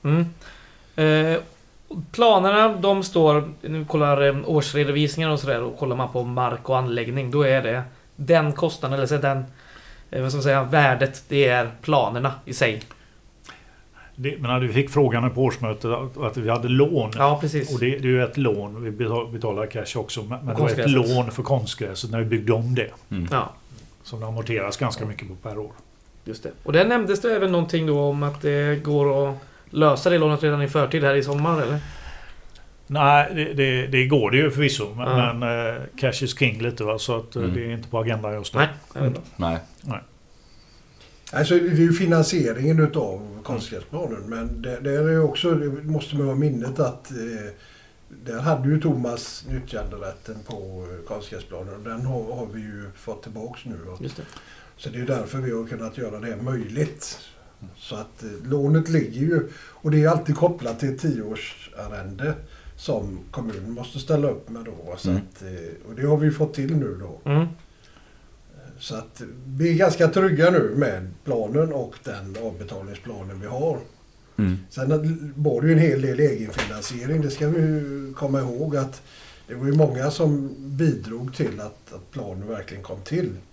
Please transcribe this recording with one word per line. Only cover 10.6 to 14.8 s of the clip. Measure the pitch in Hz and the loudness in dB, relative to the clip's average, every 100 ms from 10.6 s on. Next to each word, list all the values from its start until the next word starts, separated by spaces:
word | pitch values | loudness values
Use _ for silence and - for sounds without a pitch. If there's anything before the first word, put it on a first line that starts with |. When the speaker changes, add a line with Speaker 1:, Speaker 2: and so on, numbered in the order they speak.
Speaker 1:
värdet, | 127 151 139 123 135 - - | 4 4 4 4 0 -2 -2
det | 143 131 | 2 4
är | 123 117 113 | 4 0 -4
planerna | - 147 113 120 135 131 | 0 2 2 0 -2 -4
i | - | -8
sig. | 123 123 110 - - - - - _ - - - - - - - - | 0 0 0 -10 -20 -20 -20 -20 _ -20 -20 -20 -20 -20 -20 -20 -8
Speaker 2:
Det, | 131 170 | -8 -4
men | 123 | -2
när | 127 | 0
du | 127 | 2
fick | 117 | 2